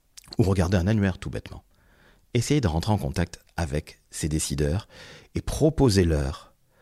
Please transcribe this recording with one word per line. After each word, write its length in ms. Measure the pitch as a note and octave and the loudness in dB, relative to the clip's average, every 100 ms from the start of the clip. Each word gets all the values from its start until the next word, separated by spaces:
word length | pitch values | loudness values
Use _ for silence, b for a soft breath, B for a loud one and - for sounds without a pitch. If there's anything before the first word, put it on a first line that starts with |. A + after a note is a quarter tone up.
| _ - - - | _ -20 -10 0
ou 60 | |
regarder 340 | F#2+ F#2 E2+ G2 | 2 2 2 2
un 120 | F2 | 2
annuaire 300 | A2 G2 F2 | 2 0 -2
tout 120 | - | -8
bêtement. 320 | G#2+ - - _ b b b b b b | -10 -12 -18 _ b b b b b b
Essayez 260 | B2 - D3 | -2 2 2
de 60 | A2 | 2
rentrer 260 | D#2 A2 | 0 0
en 60 | G#2 | 0
contact 400 | C#2 D#2+ E2+ - _ - | 0 -2 -4 -6 _ -6
avec 440 | E2 D2 - - _ | -2 -4 -6 -18 _
ces 180 | - D#2+ | -6 -2
décideurs 600 | D#2 - C#2+ D2 F2+ - B B B B - | -2 -2 -2 0 -2 -6 B B B B -8
et 60 | |
proposez-leur 1120 | - - D3+ D3+ C3+ G2 E2+ D2+ C2+ - - _ _ b | -6 0 0 4 4 4 4 2 -2 -6 -14 _ _ b